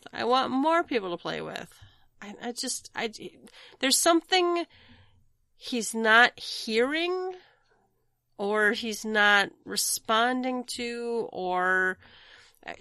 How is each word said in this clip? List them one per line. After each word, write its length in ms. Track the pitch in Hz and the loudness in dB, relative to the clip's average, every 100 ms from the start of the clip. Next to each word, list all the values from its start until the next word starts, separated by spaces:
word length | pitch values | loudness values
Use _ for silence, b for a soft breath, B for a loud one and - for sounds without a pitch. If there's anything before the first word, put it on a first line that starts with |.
| - | -10
I 120 | - | -6
want 260 | 226 254 254 | 0 2 2
more 320 | 262 302 330 | 0 2 2
people 280 | 339 254 190 | 2 -2 -2
to 100 | 170 | -6
play 200 | 165 160 | -6 -8
with. 300 | 156 - 175 - - b b - | -8 -10 -14 -20 -20 b b -20
I, 120 | 202 208 | -16 -12
I 100 | 240 | -10
just, 360 | 240 262 - - - | -8 -6 -8 -10 -8
I, 160 | 233 - - - - B B B | -8 -8 -16 -18 -20 B B B
there's 160 | 262 254 | 2 4
something 640 | 339 330 - 370 349 349 320 b b b b b b _ _ _ | 4 4 4 2 2 0 -4 b b b b b b _ _ _
he's 360 | - 240 214 | -8 -6 -4
not 460 | 226 220 220 247 - | 0 6 8 6 4
hearing, 920 | - - - 220 262 311 349 370 370 359 b b b b b _ _ _ _ - | -12 -10 -2 0 0 0 -2 -2 -6 -10 b b b b b _ _ _ _ -8
or 340 | 202 214 208 | -2 2 2
he's 320 | 214 233 208 | 0 -4 -8
not 460 | 220 214 208 202 196 - - | -2 2 4 4 2 -6 -10
responding 960 | 208 - - - 220 240 254 254 254 | -4 -2 -4 0 2 2 0 -2 -4
to, 640 | 240 - 240 240 233 233 - | -6 -8 -6 -6 -6 -4 -6
or 640 | - 185 180 185 185 185 185 B B B B B B - - | -6 -4 0 2 2 2 -2 B B B B B B -18 -6